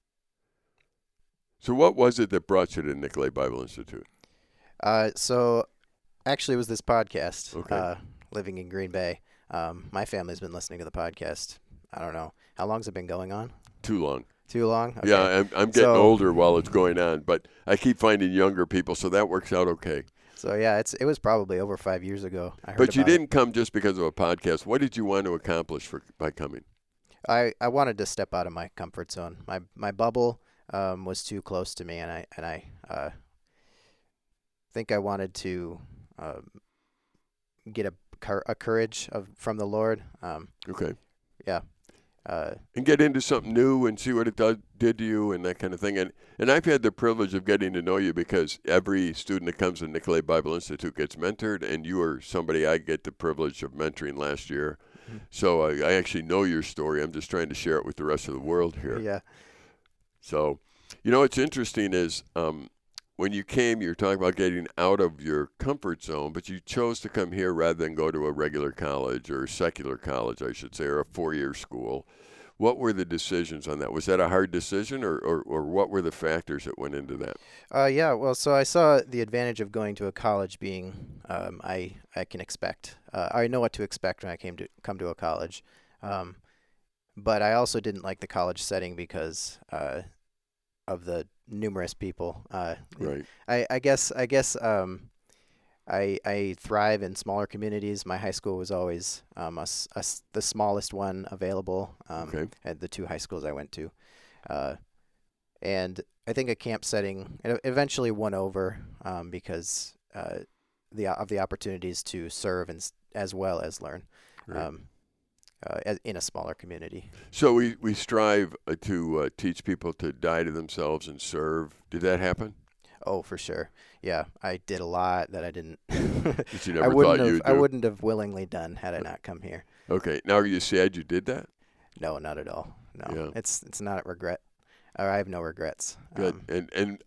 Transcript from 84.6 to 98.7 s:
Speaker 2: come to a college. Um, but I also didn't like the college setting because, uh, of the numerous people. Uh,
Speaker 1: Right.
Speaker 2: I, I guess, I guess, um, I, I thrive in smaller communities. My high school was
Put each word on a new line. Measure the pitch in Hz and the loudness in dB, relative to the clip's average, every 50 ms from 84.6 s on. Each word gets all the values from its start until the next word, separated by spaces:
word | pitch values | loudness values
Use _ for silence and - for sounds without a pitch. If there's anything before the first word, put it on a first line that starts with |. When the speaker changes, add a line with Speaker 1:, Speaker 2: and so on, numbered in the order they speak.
| 95 98 _ _ | -14 -16 _ _
Speaker 2:
come | _ - 101 92 | _ -10 -8 -6
to | 95 87 | -6 -6
a | 82 | -6
college. | - - 80 80 87 85 85 92 - - _ _ _ _ _ _ _ | -4 -2 -2 -2 -2 -4 -8 -10 -14 -20 _ _ _ _ _ _ _
Um, | - 101 101 95 92 87 90 - _ _ _ _ _ _ _ _ _ _ _ _ _ _ _ - | -8 -6 -6 -6 -6 -8 -12 -18 _ _ _ _ _ _ _ _ _ _ _ _ _ _ _ -4
but | 101 110 110 104 | 0 2 2 4
I | 104 104 | 4 4
also | 113 120 123 123 - 117 | 6 4 4 4 2 -2
didn't | 101 107 101 98 90 | -2 -2 -6 -6 -6
like | 95 95 - | -8 -8 -8
the | - 92 | -10 -6
college | - 95 87 90 90 - - | -2 0 0 0 -2 -4 -4
setting | - 101 95 90 87 87 | -2 -2 -2 -2 -4 -8
because, | 85 87 82 - - 78 80 80 - - - - - - _ - | -10 -12 -8 -6 -6 -6 -6 -6 -8 -10 -10 -12 -14 -16 _ -8
uh, | 78 76 69 65 78 90 90 - _ _ _ _ _ _ _ _ _ _ _ _ _ _ - | -6 -6 -4 -6 -6 -8 -12 -18 _ _ _ _ _ _ _ _ _ _ _ _ _ _ -8
of | 95 87 87 | -8 -8 -6
the | 87 87 85 76 - _ _ _ - | -6 -4 -4 -6 -8 _ _ _ -14
numerous | 107 104 107 107 98 95 90 85 - | -8 -6 -4 -4 -2 -4 -6 -6 -6
people. | - - 95 87 - 87 87 82 - - - | -8 -8 -8 -6 -6 -6 -8 -8 -10 -14 -10
Uh, | - 95 90 85 82 - - - - - | -8 -6 -4 -4 -6 -8 -12 -20 -12 -8
Speaker 1:
Right. | - 78 71 69 76 - - _ - - | -6 -6 -4 -6 -8 -12 -18 _ -6 -2
Speaker 2:
I, | 120 123 120 - | -2 -2 0 0
I | 131 131 | -2 0
guess, | 127 143 135 131 - - | 4 4 4 4 2 -2
I | - 123 127 | -2 -2 -2
guess, | 120 135 135 131 - - - | 2 4 2 2 2 -2 -2
um, | 117 113 110 101 95 92 92 92 - - _ _ _ _ _ _ _ _ _ _ _ _ _ _ _ - | 0 0 2 2 0 -2 -6 -12 -14 -20 _ _ _ _ _ _ _ _ _ _ _ _ _ _ _ -4
I, | - 95 101 98 98 - - | -2 0 0 0 -2 -2 -2
I | - 101 101 101 98 92 - | -4 -2 -2 -2 -4 -4 -8
thrive | - - 107 104 104 107 107 104 98 | -6 -2 2 2 4 4 2 2 0
in | 92 95 | -6 -8
smaller | - - - 98 101 104 | -8 -6 -4 -2 -2 -2
communities. | - - 104 107 107 104 104 101 104 104 98 - 92 | -4 -6 -6 -6 -4 -4 -4 -4 -4 -6 -6 -6 -6
My | 90 92 | -6 -6
high | 101 101 | -4 -6
school | 92 - - 107 95 92 | -6 -6 -4 -4 -4 -4
was | 92 90 | -4 -4